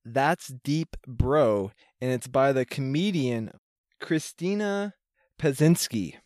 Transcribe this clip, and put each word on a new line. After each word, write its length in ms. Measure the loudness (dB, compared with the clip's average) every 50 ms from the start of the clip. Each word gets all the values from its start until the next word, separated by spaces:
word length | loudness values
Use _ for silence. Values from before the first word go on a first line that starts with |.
| -12
That's 420 | -4 0 2 2 2 2 0 -4 -10
Deep 480 | -16 -10 -4 -2 -2 -2 -2 -4 -8 -14 -14 -6
Bro, 640 | -2 0 2 2 4 4 4 4 4 2 0 -4 -8 _ _ _ _ -8
and 100 | -4 -4
it's 160 | -4 -4 -4 -2
by 260 | 0 2 4 4 4
the 120 | 2 0
comedian 880 | -2 -4 -4 -4 -2 -2 0 0 0 0 0 0 0 -2 -2 -4 -6 -10 -16 _ _ _ _ _ _ _ -12
Christina 960 | -6 -2 -2 -2 -4 -6 -10 -6 -4 -4 -2 -2 -2 -2 -2 -4 -4 -6 -8 _ _ _ _ _ _ _ _ -4
Pazinski. 760 | -2 0 2 4 6 6 6 4 2 -2 -4 -4 -4 -6 -8 -14 _